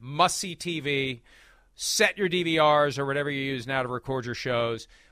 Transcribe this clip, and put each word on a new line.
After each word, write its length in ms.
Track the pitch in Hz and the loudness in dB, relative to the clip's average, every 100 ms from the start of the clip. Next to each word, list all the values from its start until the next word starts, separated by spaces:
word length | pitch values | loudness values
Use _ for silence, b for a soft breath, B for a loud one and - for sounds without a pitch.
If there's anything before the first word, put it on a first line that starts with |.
must-see 540 | 120 147 175 - 190 | -10 2 2 2 -6
T 260 | 165 175 165 | -8 -6 -6
V. 420 | 143 139 135 123 b b b b b _ | -2 -2 -2 -6 b b b b b _
Set 420 | - - 208 185 | -4 2 2 2
your 100 | 190 | 0
D 160 | 180 | 2
V 160 | 165 160 | 2 4
Rs 380 | 151 147 147 131 | 6 6 4 0
or 80 | 139 | -2
whatever 240 | 139 143 | -2 -2
you 120 | 139 | -4
use 240 | 135 131 117 | -4 -4 -4
now 160 | 135 | -4
to 60 | 123 | -2
record 380 | 123 - 131 120 | -6 -4 -4 -4
your 80 | |
shows. 520 | 117 131 120 117 113 - b b | -6 -2 0 0 -2 -8 b b